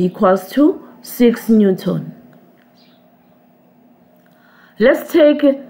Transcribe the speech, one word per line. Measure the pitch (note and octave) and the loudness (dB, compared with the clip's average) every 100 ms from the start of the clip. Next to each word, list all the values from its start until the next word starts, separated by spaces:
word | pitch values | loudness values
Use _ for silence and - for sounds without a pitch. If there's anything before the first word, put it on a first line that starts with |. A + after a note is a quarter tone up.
equals | F3+ F3+ G3 F#3+ - | -2 -2 0 0 -4
to | C4 D4+ - - - | 0 0 -2 -10 -20
six | - - A#3+ A#3 - | -16 -2 0 0 0
Newton. | A3 G3 F#3 F3+ E3 D3+ - - _ _ _ _ _ _ _ _ _ _ _ _ _ _ _ _ _ _ _ _ _ _ _ _ - | 2 2 0 -4 -8 -10 -16 -20 _ _ _ _ _ _ _ _ _ _ _ _ _ _ _ _ _ _ _ _ _ _ _ _ 0
Let's | A#3 D#4+ - | 0 0 -2
take | E4 D4 D4 C#4+ C4+ - | 2 2 4 0 0 -6